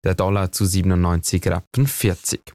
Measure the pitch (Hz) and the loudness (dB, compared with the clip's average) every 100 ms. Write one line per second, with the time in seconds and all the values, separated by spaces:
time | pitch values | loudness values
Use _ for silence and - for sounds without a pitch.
0 | 95 90 95 101 92 - 98 95 90 90 | -2 0 0 0 -2 0 0 2 2 2
1 | 87 85 - 90 95 87 - 127 139 - | 2 0 0 -2 0 -2 -4 -2 0 0
2 | 107 90 - 117 - | -2 -2 -6 -8 -10